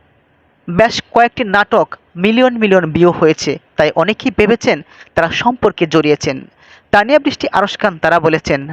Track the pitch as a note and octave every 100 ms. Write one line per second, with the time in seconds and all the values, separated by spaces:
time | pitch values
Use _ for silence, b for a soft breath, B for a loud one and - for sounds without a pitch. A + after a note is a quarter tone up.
0 | _ _ _ _ _ _ - F3 A3+ A3+
1 | - A#3 A#3 - A3 G3+ G#3 A3 D#3 -
2 | _ E3+ G3 A3+ B3+ A#3+ A3 F#3 E3 D#3+
3 | F3 D#3+ D#3 D3 - C3+ - - D3+ -
4 | E3+ G#3+ C4 G3+ G#3 A#3 C4 E3+ - B
5 | B - E3 - A#3+ B3+ G#3+ - E3 D#3+
6 | D3+ D3 D3+ C3+ - _ b b _ G3+
7 | G#3+ D4 C#4+ - - F3 G3 - E3 D#3+
8 | D#3+ E3+ D#3+ D#3 - C#3+ C#3